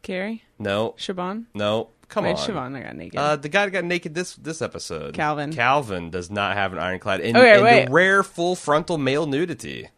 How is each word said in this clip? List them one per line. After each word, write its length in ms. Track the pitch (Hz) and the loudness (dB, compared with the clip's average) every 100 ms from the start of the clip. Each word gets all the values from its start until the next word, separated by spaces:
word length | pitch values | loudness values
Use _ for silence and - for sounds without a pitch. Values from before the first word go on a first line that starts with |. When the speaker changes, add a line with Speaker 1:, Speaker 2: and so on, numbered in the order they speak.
Speaker 1:
Carrie? 420 | - 185 196 226 _ _ | -8 -8 -6 -8 _ _
Speaker 2:
No. 360 | 202 202 - - | -2 0 -2 -4
Speaker 1:
Siobhan? 480 | - 185 180 214 233 | -10 -6 -6 -8 -10
Speaker 2:
No. 360 | - 208 110 - _ _ | -4 -2 -2 -4 _ _
Come 160 | - 175 | -4 -2
Speaker 1:
Wait, 60 | |
Speaker 2:
on. 60 | 175 | -2
Speaker 1:
Siobhan, 380 | - 180 127 135 | -4 -6 -8 -10
I 60 | |
got 120 | - 64 | -12 -14
naked. 220 | 85 - | -10 -4
Speaker 2:
Uh, 160 | 147 151 | 0 -2
the 120 | 147 | 0
guy 160 | 190 202 | 0 0
that 60 | |
got 140 | 190 175 | -2 -2
naked 280 | 175 175 | -4 -4
this, 220 | 156 180 - | -8 -8 -10
this 260 | 143 160 | -12 -6
episode. 520 | 117 - - 82 73 73 | -6 -8 -8 -8 -8 -4
Speaker 1:
Calvin. 380 | 151 147 147 | -2 -2 -4
Speaker 2:
Calvin 560 | 156 120 143 123 92 85 | 0 2 2 0 -6 -6
does 180 | 90 87 | -8 -6
not 260 | 101 101 101 | -2 0 0
have 180 | 98 | -2
an 60 | 90 | -2
ironclad. 420 | 87 92 104 95 | -4 -4 -2 -2
And, 140 | 90 117 | 2 6
Speaker 1:
Okay, 160 | 247 | 8
Speaker 2:
and 100 | 208 | 8
Speaker 1:
wait. 220 | 214 233 127 | 8 6 6
Speaker 2:
the 60 | |
rare 300 | 147 185 196 | 4 4 4
full 340 | 185 - 170 180 | 0 -2 -4 -2
frontal 420 | - 147 165 170 | 2 0 2 -2
male 280 | 131 139 156 | 0 0 0
nudity. 640 | 139 175 147 - 65 55 | -2 -2 -6 -10 -12 -14